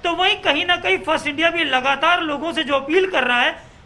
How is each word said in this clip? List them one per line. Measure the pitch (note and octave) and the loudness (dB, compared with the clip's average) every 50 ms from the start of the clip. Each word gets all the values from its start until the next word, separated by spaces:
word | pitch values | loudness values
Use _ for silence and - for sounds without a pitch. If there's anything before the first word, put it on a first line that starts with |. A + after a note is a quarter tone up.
| - | -2
तो | F4 E4 | -4 -2
वहीं | E4+ F#4 G4 G#4+ | 0 0 0 0
कहीं | G#4 - F4 C#4 D4+ F4+ | 0 0 -2 0 0 0
ना | F4 F4+ | 0 0
कहीं | E4+ F4 F4+ F#4+ F4+ | 0 2 0 -2 0
First | - D4 D#4+ C#4+ - | 0 -2 -2 -2 -2
India | D4 C#4+ C#4 D#4+ E4+ | -4 -2 0 0 0
भी | E4+ E4+ E4 | 2 0 -2
लगातार | C#4+ C4 B3+ B3+ C4+ C#4 C4 D4 D#4+ F4 F4 E4+ | 0 0 0 0 0 0 2 2 2 2 2 0
लोगों | D#4 D4 C#4 C#4 E4+ C#4+ | -2 -4 -4 -4 -4 -2
से | D4 D#4 | -4 -2
जो | B3 C#4+ | 0 0
अपील | C4+ C4+ C#4 D#4 F#4 F#4+ F#4+ | -2 0 2 2 2 2 2
कर | F#4 D4+ B3+ | 0 0 0
रहा | B3 B3 A#3+ | 2 2 2
है | B3+ D4+ E4 - - - - - - | 2 0 -2 -4 -14 -20 -20 -20 -20